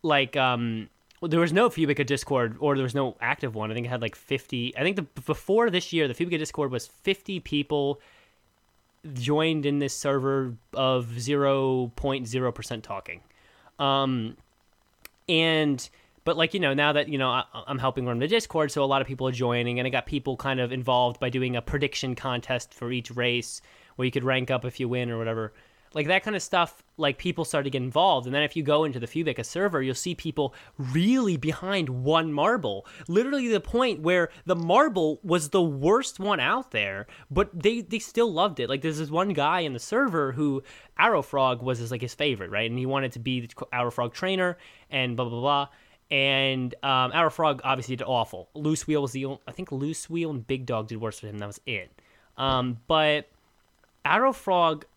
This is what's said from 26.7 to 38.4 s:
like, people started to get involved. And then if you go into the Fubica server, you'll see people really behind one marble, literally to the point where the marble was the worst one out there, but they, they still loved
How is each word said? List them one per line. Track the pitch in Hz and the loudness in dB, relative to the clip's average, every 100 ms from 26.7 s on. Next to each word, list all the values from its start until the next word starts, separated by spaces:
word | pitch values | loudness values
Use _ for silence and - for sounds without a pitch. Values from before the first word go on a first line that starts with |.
| - _ - | -4 _ -2
like, | 151 139 | -2 0
people | 180 170 160 | -4 -4 -2
started | 156 | -2
to | 139 | -2
get | 135 | -4
involved. | 127 147 190 147 123 | -2 4 4 4 0
And | |
then | 139 | -2
if | 151 | 0
you | 165 | -2
go | 143 147 | 2 4
into | 156 131 | 2 -2
the | 120 | -6
Fubica | 160 156 123 | -4 -2 -4
server, | 117 170 202 160 | -6 -2 0 0
you'll | 131 | -2
see | 127 180 | -4 -6
people | 175 165 151 139 - - - | -6 -6 -2 -2 -4 -20 -10
really | 127 143 190 262 226 160 | -2 2 4 4 2 0
behind | 143 156 180 196 147 | -2 -4 -2 -2 -2
one | 127 131 160 160 | -2 2 2 2
marble, | 143 170 233 143 98 - - - | 2 4 2 0 -4 -8 -18 0
literally | 180 254 285 | 2 2 0
to | 240 | 2
the | 208 | 0
point | - 233 254 165 | 0 0 2 2
where | 156 180 165 - | 2 2 2 -4
the | - 180 | -2 -2
marble | 165 208 311 190 156 147 | 4 6 6 4 0 0
was | 180 175 151 | 0 0 2
the | 190 | 2
worst | 170 139 147 226 262 - | 2 2 4 4 2 -6
one | 196 190 | -2 0
out | 131 226 262 | 2 0 -2
there, | 110 101 98 104 - - | -2 -2 -4 -10 -16 -4
but | 139 202 170 | 0 0 2
they, | 170 233 | 2 2
they | 185 220 | -4 -6
still | - - 233 | -4 2 2
loved | 160 | 4